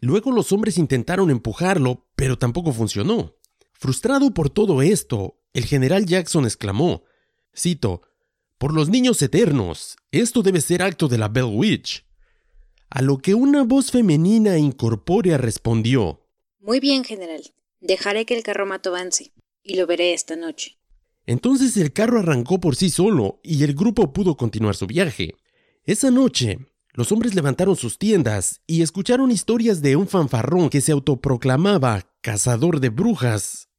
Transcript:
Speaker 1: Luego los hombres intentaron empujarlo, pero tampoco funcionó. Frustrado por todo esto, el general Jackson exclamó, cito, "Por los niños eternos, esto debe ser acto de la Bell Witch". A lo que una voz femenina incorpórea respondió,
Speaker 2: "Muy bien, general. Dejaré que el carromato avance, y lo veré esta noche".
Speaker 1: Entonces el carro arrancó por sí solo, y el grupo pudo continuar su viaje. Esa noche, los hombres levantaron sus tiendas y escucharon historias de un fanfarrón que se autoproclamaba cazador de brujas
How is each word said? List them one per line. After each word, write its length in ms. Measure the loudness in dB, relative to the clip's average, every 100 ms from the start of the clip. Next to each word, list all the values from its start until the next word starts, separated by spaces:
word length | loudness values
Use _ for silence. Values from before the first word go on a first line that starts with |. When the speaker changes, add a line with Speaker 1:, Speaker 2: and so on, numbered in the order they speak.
Speaker 1:
Luego 300 | 2 0 2
los 200 | 0 0
hombres 260 | 0 0 0
intentaron 520 | 0 0 -2 0 2
empujarlo, 760 | 2 -2 -4 0 2 0 -2 _ -4
pero 220 | -2 0
tampoco 340 | -2 -2 -6
funcionó. 640 | -4 -4 -2 -2 -2 -4 _ _ _ _
Frustrado 600 | _ -4 -2 0 2 2
por 160 | 2 -2
todo 320 | 0 2 4
esto, 580 | 4 2 -2 -6 -6 -10 _
el 140 | -8 -2
general 400 | 0 2 2 2
Jackson 380 | 0 0 0
exclamó, 580 | 0 -2 -6 0 0 -2 _ _ _ _ _
cito, 480 | -6 -4 -2 -2 -4 _ _ _ _ _ _
"Por 160 | -2
los 160 | 0 2
niños 320 | 2 2 2
eternos, 760 | 2 2 2 2 -2 -6 -14 -20 _
esto 300 | -2 0 0
debe 200 | 2 0
ser 200 | 0 -2
acto 260 | -2 0 0
de 100 | 0
la 100 | 0
Bell 160 | 0
Witch". 640 | -2 0 0 0 -4 -14 _ _ _ _ _ -20 -20 _ _
A 100 | -2
lo 180 | 0 0
que 160 | 0
una 300 | 2 4 4
voz 260 | 4 2 2
femenina 680 | 2 2 4 4 4 4 4
incorpórea 800 | 2 0 -2 -2 0 0 2 0
respondió, 880 | 0 -4 -2 0 2 0 0 -4 _ _ _ _
Speaker 2:
"Muy 180 | -4 -2
bien, 260 | 0 -2
general. 360 | -4 -10 -12 -14 -16 _ _ _
Dejaré 460 | -2 -2 0 -4 -2
que 100 | -4
el 60 |
carromato 480 | -4 -6 -4 -6 -6
avance, 420 | -6 -6 -8 -8 _ _ _
y 140 | -8 -4
lo 100 | -2
veré 260 | 0 0
esta 240 | 0 -6 -10
noche". 420 | -10 -12 -14 _ _ _ _ _ -6
Speaker 1:
Entonces 500 | -2 0 2 2 2
el 160 | -2
carro 260 | 0 2 2
arrancó 420 | 2 0 0 0
por 160 | 0 0
sí 140 | 0
solo, 500 | 2 2 2 0 -4
y 220 | -6 -2
el 100 | 0
grupo 380 | 0 0 2 0
pudo 240 | 2 -2 0
continuar 400 | -2 -2 -2 -2
su 100 | -4
viaje. 480 | -2 -4 -4 -8 -8 _ _ _ _
Esa 260 | -4 0 2
noche, 480 | 4 2 2 -2 -4 -10 _ _
los 180 | -6 -2
hombres 240 | 0 0
levantaron 420 | 0 -2 0 0 0
sus 220 | -2 -4
tiendas 640 | 0 2 2 0 -4 -8 _
y 160 | 0
escucharon 480 | 0 -2 0 2 2
historias 520 | 0 0 0 2 2
de 140 | 2 2
un 100 | 2
fanfarrón 640 | 0 0 0 0 2 2
que 140 | 2
se 100 | 0
autoproclamaba 1200 | 0 0 -2 0 -2 0 2 2 2 2 -2 -6 _
cazador 580 | -6 -2 0 2 2 2
de 120 | 0
brujas 800 | 0 -2 0 0 -2 -4 -12 -18